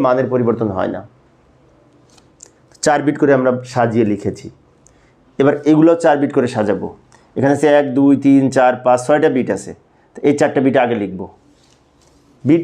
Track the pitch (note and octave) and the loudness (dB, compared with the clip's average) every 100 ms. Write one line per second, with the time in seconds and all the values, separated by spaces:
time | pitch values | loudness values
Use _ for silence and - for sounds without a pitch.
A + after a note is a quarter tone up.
0 | C3 B2+ A#2+ B2 A#2 A2+ A2 F#2 F#2+ F#2+ | 2 0 0 -2 -2 -2 -4 -4 -6 -8
1 | - _ _ _ _ _ _ _ _ _ | -14 _ _ _ _ _ _ _ _ _
2 | _ _ _ _ - _ _ _ D#3 D3 | _ _ _ _ -20 _ _ _ -2 0
3 | C#3 - C#3 C3+ B2+ B2 - B2+ A#2 A2 | -2 0 2 2 0 -2 -4 -4 -2 0
4 | G#2 G2+ G2+ - - - _ _ _ _ | -2 -2 -6 -10 -14 -20 _ _ _ _
5 | _ _ _ - C#3 C#3+ D3 D#3 E3 E3+ | _ _ _ -2 0 0 0 4 4 4
6 | E3 C#3+ C#3+ C#3 A#2+ A#2 G#2 F#2+ F2 - | 2 0 0 -2 -2 -2 -4 -4 -8 -14
7 | _ _ _ - C#3 C#3+ D3+ D3 C#3 B2+ | _ _ _ -4 -2 0 2 2 2 2
8 | C#3 C#3 C#3 C#3 C3 C3+ B2+ A#2+ B2 B2 | 2 4 4 4 2 2 0 0 0 0
9 | - D3+ D#3 C3 G2+ F#2+ - - _ _ | 0 0 2 0 -2 -6 -8 -18 _ _
10 | _ - C#3+ - D3+ D3 C3 B2+ A#2+ A2+ | _ -4 -2 2 0 0 0 0 0 -2
11 | G2 F#2 F2+ _ _ _ _ _ _ _ | -6 -10 -14 _ _ _ _ _ _ _
12 | _ _ _ _ B2+ E3+ | _ _ _ _ 0 0